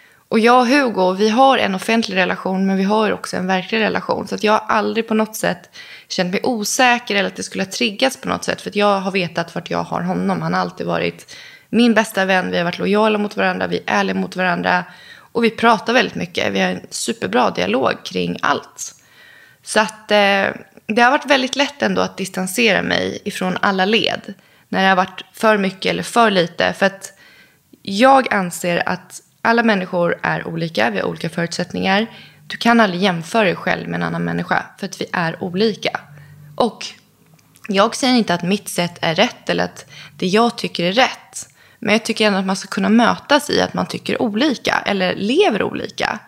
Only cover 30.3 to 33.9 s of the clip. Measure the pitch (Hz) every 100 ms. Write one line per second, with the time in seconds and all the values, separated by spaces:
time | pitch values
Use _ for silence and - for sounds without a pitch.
30.3 | 160 - 165 165 165 226 196 - 165 170
31.3 | 175 170 - 175 180 185 196 226 - -
32.3 | - - - 233 233 214 175 196 170 160
33.3 | 226 196 165 180 170 170